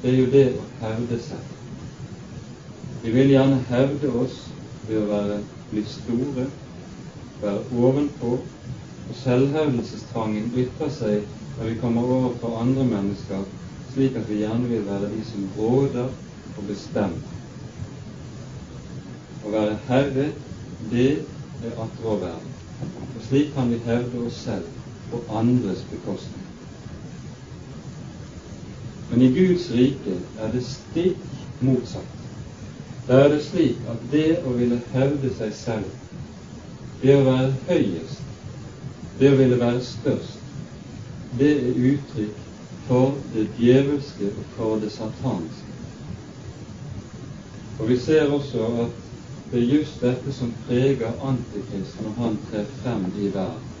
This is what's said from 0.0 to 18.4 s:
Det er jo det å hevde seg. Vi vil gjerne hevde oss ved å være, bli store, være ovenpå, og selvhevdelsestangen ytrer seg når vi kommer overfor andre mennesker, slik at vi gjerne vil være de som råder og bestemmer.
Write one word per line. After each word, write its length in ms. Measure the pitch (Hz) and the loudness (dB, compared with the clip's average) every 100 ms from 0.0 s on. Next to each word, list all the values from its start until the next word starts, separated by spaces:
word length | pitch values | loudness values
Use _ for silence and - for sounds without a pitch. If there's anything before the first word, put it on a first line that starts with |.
Det 80 | 123 | 4
er 80 | 127 | 6
jo 80 | 127 | 8
det 140 | 139 127 | 8 8
å 140 | 104 - - | 4 -6 -8
hevde 340 | 110 113 120 117 - | -4 -2 -2 -2 -4
seg. 240 | 185 - - - - - - - - - - - - - - - - | -10 -10 -14 -12 -12 -12 -12 -12 -12 -12 -12 -12 -14 -14 -14 -10 -6
Vi 100 | 113 | 0
vil 220 | 120 139 | 6 8
gjerne 240 | 135 135 131 117 | 8 8 4 2
hevde 460 | 123 143 147 147 120 | 4 4 2 0 0
oss 160 | 131 - - - - - 107 | 0 -4 -12 -14 -14 -12 -4
ved 140 | 110 | 0
å 80 | 104 | 2
være, 320 | 104 101 104 104 - - | 0 0 -2 -6 -12 -6
bli 100 | 107 107 | -4 -4
store, 560 | - - 120 143 127 135 - - - - - - - - - | -8 -2 0 0 -2 -4 -6 -14 -16 -14 -14 -14 -14 -16 -6
være 240 | 101 - - | -2 -2 -2
ovenpå, 640 | 123 123 139 147 - 120 127 - - - - - - - | 4 6 6 2 -2 -2 -2 -4 -12 -12 -12 -12 -14 -12
og 100 | - 127 | -4 4
selvhevdelsestangen 1300 | 123 139 151 151 120 104 - - 117 110 107 120 | 6 6 4 2 2 -2 -8 -6 -4 -2 0 0
ytrer 400 | 123 127 - 147 | 0 0 -2 -4
seg 340 | - 110 104 104 - - - | -2 0 0 0 -10 -10 -6
når 160 | 110 | -4
vi 80 | 113 | -2
kommer 340 | 120 117 123 131 | 2 2 4 4
overfor 420 | 123 120 113 113 | 2 0 -4 0
andre 240 | 120 135 127 | 2 4 4
mennesker, 560 | 104 98 101 - 98 98 - - - - | 2 0 -2 -4 -4 -4 -8 -12 -12 -8
slik 240 | 131 131 117 | 2 2 2
at 80 | 104 | -2
vi 160 | 104 107 | 0 0
gjerne 240 | 117 123 | 0 2
vil 160 | 113 98 | 0 0
være 240 | 98 101 | -2 -2
de 140 | 110 110 | -4 -6
som 220 | 101 98 107 | -6 -6 0
råder 500 | 110 131 139 123 123 - - - - | 4 4 4 0 -4 -6 -12 -14 -14
og 100 | - 101 | -10 -6
bestemmer. 600 | 101 - 117 98 80 - - - - - - - - - - 135 127 | -8 -4 -2 0 -2 -8 -12 -12 -14 -14 -12 -12 -10 -14 -14 -14 -12